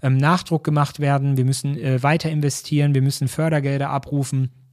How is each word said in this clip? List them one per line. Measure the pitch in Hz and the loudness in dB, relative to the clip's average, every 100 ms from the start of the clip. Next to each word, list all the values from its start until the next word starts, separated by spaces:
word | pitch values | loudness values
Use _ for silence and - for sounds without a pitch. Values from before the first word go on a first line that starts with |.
ähm, | 135 131 | 2 2
Nachdruck | 143 175 - 160 | 2 0 0 -4
gemacht | 156 151 143 - | 0 0 0 0
werden, | 143 139 139 135 | 0 2 2 2
wir | |
müssen, | 131 135 143 143 | 2 0 -4 -4
äh, | 139 131 | 0 2
weiter | 143 165 160 | 2 2 0
investieren, | 156 147 - - 147 143 | 0 -2 -2 -2 0 2
wir | 135 | 2
müssen | 135 - 131 | 2 0 -4
Fördergelder | - - 151 135 139 143 | -2 0 0 0 -2 -2
abrufen | 143 - 143 131 135 127 - _ | -4 -4 -4 -2 -2 -2 -6 _